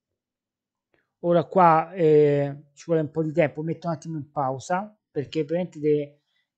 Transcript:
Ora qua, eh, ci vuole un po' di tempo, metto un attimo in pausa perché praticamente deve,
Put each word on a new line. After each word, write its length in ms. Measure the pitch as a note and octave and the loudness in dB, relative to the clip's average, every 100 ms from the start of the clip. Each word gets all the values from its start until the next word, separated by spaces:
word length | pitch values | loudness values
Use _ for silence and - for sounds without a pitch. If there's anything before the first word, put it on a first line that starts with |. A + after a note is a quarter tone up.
| _ _ _ _ _ _ _ _ _ _ _ _ | _ _ _ _ _ _ _ _ _ _ _ _
Ora 240 | F3 F3 | 0 0
qua, 480 | - F#3+ F3 D#3+ E3 | 2 4 6 4 0
eh, 720 | F#3 D#3+ D3+ D3 C#3+ C#3+ C#3+ _ | 0 4 6 4 2 -2 -8 _
ci 100 | _ - | _ -4
vuole 140 | D#3+ | -2
un 100 | D3 | -2
po' 120 | D#3+ | -4
di 100 | D#3 | -4
tempo, 300 | D3+ D3 - | 0 0 -2
metto 240 | D#3+ D#3+ E3+ | -8 -8 -8
un 80 | |
attimo 240 | D3+ E3 D#3+ | -10 -10 -12
in 120 | C3+ | -10
pausa 680 | - C3 C3 - F3+ G#3+ _ _ | -6 -6 -6 -6 -6 -6 _ _
perché 340 | D3+ C3 D#3 | -10 -6 -6
praticamente 340 | D3 E3+ F3 D#3 | -4 -4 -6 -4
deve, 400 | D3+ D3 C#3+ _ _ _ _ | -2 -2 -4 _ _ _ _